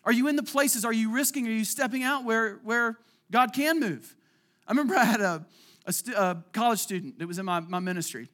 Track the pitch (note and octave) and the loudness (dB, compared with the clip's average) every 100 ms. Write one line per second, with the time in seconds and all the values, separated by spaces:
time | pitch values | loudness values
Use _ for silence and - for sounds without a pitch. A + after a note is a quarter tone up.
0 | - A#3 C#4 D4 A#3 C#4 C#4 A#3 A#3 A3+ | 2 2 4 0 0 2 2 2 0 0
1 | A3 A#3+ C#4+ C#4+ A#3 A3 G#3+ - B3+ C4 | 0 0 0 -2 -2 -2 -2 -2 -2 0
2 | B3+ C#4+ B3 A3+ A3 G3+ G#3+ A#3 A#3 A3+ | -2 -2 0 0 0 -4 -2 0 0 -2
3 | _ _ _ A3 B3 B3 D4+ E4 A#3 B2+ | _ _ _ 2 4 2 2 2 0 -4
4 | - - _ _ _ _ - A#3+ C#4 F#4+ | -10 -20 _ _ _ _ -2 0 2 4
5 | A#3 A#3 G3 D#3+ E3 _ - _ - F3 | 4 4 0 -2 -10 _ -20 _ -6 -6
6 | A#3+ A3 F#3 E3+ - G#3+ A#3+ A3 - F#3 | -2 0 0 0 -6 0 2 2 -2 -6
7 | C#3 C3 E3+ F3 F#3+ F3 E3 F3+ F3+ F3+ | -6 -10 -8 -6 -2 -4 -2 -4 -2 -4
8 | D#3 A#2 B2+ | -6 -8 -14